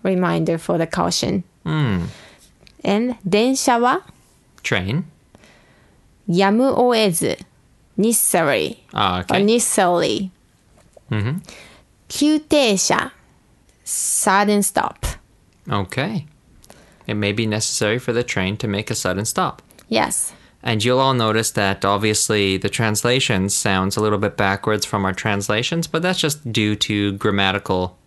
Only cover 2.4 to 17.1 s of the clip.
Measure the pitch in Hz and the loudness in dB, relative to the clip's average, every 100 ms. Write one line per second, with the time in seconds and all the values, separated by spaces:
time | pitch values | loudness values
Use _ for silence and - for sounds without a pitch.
2.4 | - _ - _ - 202 247 247 190 202 | -20 _ -20 _ -2 0 0 -4 0 2
3.4 | 240 262 - 240 240 311 - - _ _ | 2 2 2 4 4 0 -4 -20 _ _
4.4 | _ - - 107 92 143 - - _ - | _ -14 -2 -2 0 -2 -4 -12 _ -20
5.4 | - - _ _ _ _ _ _ - 175 | -20 -20 _ _ _ _ _ _ -2 2
6.4 | 196 214 262 - 247 226 214 165 127 - | 4 4 2 4 2 4 2 2 -2 -4
7.4 | - _ _ _ _ - 214 233 - 180 | -8 _ _ _ _ -2 0 2 0 2
8.4 | 160 123 76 - _ - 104 90 90 - | 2 0 -2 -6 _ -2 0 0 0 0
9.4 | 202 233 226 - 185 175 156 110 190 _ | 4 2 2 2 2 2 0 -2 -4 _
10.4 | _ _ _ _ _ - _ 107 104 165 | _ _ _ _ _ -20 _ -4 -2 -4
11.4 | - - - - _ _ _ - 294 311 | -8 -20 -20 -20 _ _ _ 0 2 2
12.4 | 302 302 254 196 - - 262 - _ _ | 2 2 4 2 2 0 -2 -8 _ _
13.4 | _ _ _ _ - - - - - 196 | _ _ _ _ -10 -6 -4 0 2 4
14.4 | 202 208 202 - - - - - _ _ | 4 2 2 0 -2 -4 -8 -8 _ _
15.4 | _ _ - 104 92 - 156 214 - - | _ _ -6 -4 -4 -4 -4 -4 -8 -18
16.4 | _ - - - - - - | _ -20 -20 -20 -20 -20 -6